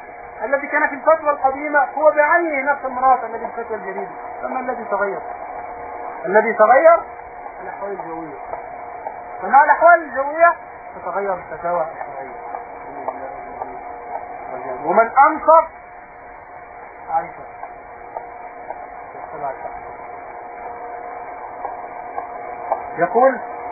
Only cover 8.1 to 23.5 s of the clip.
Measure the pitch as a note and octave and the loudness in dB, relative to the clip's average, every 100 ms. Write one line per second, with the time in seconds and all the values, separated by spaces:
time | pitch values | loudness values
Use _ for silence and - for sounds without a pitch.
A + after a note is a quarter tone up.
8.1 | D#3+ D#3+ C#3 - - - - - - - | -10 -10 -10 -10 -10 -10 -12 -12 -12 -10
9.1 | - - - F#3 B3+ D4 C#4+ D#4+ E4+ D#4 | -10 -10 -8 4 8 8 8 10 8 6
10.1 | B3+ C#4 D#4 E4+ E4 - - - - F#3 | -2 -2 6 6 6 -2 -16 -16 -10 -6
11.1 | F3 G3+ F3+ - D#3+ E3+ F3 D#3+ - - | -2 -2 -2 -6 -6 -2 0 0 -4 -10
12.1 | - - - - - - - - - - | -10 -10 -10 -10 -10 -10 -12 -12 -8 -8
13.1 | - - - - - - - - - - | -8 -8 -10 -12 -10 -10 -10 -12 -12 -10
14.1 | - - - - - - - D#3 G3 A#3 | -10 -10 -12 -10 -10 -8 -6 2 4 4
15.1 | - D4 D#4 - E4 D#4+ - - - - | 6 6 6 6 8 6 -2 -18 -18 -18
16.1 | - - - - - - - - - - | -20 -18 -18 -18 -18 -18 -16 -16 -16 -4
17.1 | - - - - - - - - - - | -2 -2 -8 -14 -14 -14 -14 -16 -16 -12
18.1 | - - - - - - D3+ - - - | -12 -10 -12 -14 -12 -12 -12 -12 -14 -14
19.1 | - - - C#3 - - - - - - | -12 -12 -8 -6 -6 -10 -10 -12 -12 -14
20.1 | - - - - - - - - - - | -14 -14 -14 -14 -12 -12 -10 -10 -10 -10
21.1 | - - - - - - - - - - | -10 -10 -10 -10 -10 -10 -10 -10 -10 -10
22.1 | - - - - - - - - - E3+ | -8 -8 -10 -10 -10 -6 -6 -4 0 2
23.1 | A3+ C4+ B3 - | 6 6 6 -4